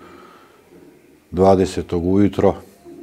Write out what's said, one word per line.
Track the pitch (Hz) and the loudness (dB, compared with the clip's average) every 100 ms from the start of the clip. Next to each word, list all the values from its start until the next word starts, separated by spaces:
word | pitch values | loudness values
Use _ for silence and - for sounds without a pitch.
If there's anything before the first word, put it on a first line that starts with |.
| - - - - _ _ _ - - _ _ _ _ | -20 -20 -20 -20 _ _ _ -20 -20 _ _ _ _
Dvadesetog | 82 95 95 85 - - 87 87 | 0 2 4 0 -4 -6 -6 -2
ujutro | 98 101 - 98 - - _ - - | 0 0 0 -2 -2 -12 _ -20 -20